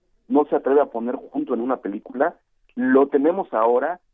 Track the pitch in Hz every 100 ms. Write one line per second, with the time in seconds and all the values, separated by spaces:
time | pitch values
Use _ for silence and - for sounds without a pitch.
0 | _ _ - 240 147 147 127 143 - 113
1 | 120 - - 139 151 117 123 123 98 104
2 | - 127 165 - _ _ _ - 247 139
3 | 139 143 151 190 - 110 117 123 143 180
4 | _